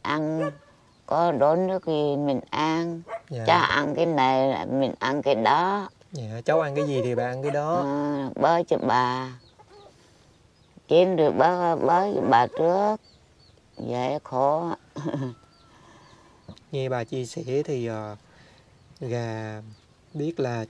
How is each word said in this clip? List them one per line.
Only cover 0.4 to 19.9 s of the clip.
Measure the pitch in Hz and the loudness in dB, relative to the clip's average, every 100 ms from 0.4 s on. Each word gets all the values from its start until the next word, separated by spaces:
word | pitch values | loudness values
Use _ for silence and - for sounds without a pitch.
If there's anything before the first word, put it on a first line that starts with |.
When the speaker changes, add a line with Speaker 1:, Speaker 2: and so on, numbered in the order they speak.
| 156 147 - _ _ _ - | -4 -6 -18 _ _ _ -2
Speaker 1:
có | 151 170 | 2 2
đổ | 143 139 170 | 4 4 4
nước | 185 185 170 | 2 -2 -2
thì | 151 147 143 | 0 0 0
mình | 147 127 - | 0 -2 -2
ăn. | - 156 160 170 165 170 679 - | -2 0 0 -2 -6 -10 -14 -10
Speaker 2:
Dạ. | 127 113 | -2 2
Speaker 1:
Cháu | 170 | 4
ăn | - 117 147 | 4 0 0
cái | 151 170 | 0 2
này | 151 131 131 135 | 4 4 4 2
là | 98 | 0
mình | - 135 131 - | -2 -2 -2 -2
ăn | 127 143 | -2 0
cái | 135 | 0
đó. | 117 110 143 185 202 185 - - | 2 4 4 2 -2 -6 -14 -14
Speaker 2:
Dạ, | 151 110 113 | -10 -8 -6
cháu | 135 160 | 0 0
ăn | 151 | 0
cái | 143 147 | 0 0
gì | 135 | 0
thì | 120 | 0
bà | 120 123 | -2 -2
ăn | 127 | -4
cái | 143 | -4
đó. | 143 151 175 | -2 0 -2
Speaker 1:
À, | 139 202 147 143 - - | 0 -2 -2 -4 -6 0
bơ | 143 170 170 | 2 2 0
cho | 160 117 | -2 2
bà. | 120 123 127 131 127 - - - 415 403 - _ _ _ _ _ _ _ - - | 2 2 -2 -8 -14 -20 -20 -20 -20 -20 -20 _ _ _ _ _ _ _ -20 2
Kiếm | 160 185 175 | 4 4 4
được | 151 82 | 2 4
bơ, | 165 180 170 165 | 4 4 0 2
bơ | 123 175 202 | 2 2 2
cho | 196 - | 0 2
bà | 120 120 | 4 4
trước. | - 165 185 208 214 - _ _ _ _ _ _ - | 2 2 2 0 -2 -8 _ _ _ _ _ _ -12
Vậy | 120 123 127 147 | -6 -4 -2 -4
khổ. | - 127 139 156 170 - - | -4 0 2 2 -2 -8 -10
<laughs> | - 147 139 131 120 - _ - - - - - - - - - - - | -10 -6 -6 -6 -10 -20 _ -20 -20 -20 -20 -20 -20 -20 -20 -20 -20 -10
Speaker 2:
Nghe | 139 131 | -6 -4
bà | 127 | -4
chia | 117 131 | -4 -6
sẻ | 120 - 117 135 | -6 -8 -4 -2
thì, | 151 135 117 | -2 -4 -4
ờ, | 110 107 104 _ - - - _ _ - - | -6 -8 -12 _ -20 -20 -20 _ _ -20 -12
gà | 131 120 117 110 107 107 110 104 _ | -6 -6 -4 -6 -8 -12 -16 -20 _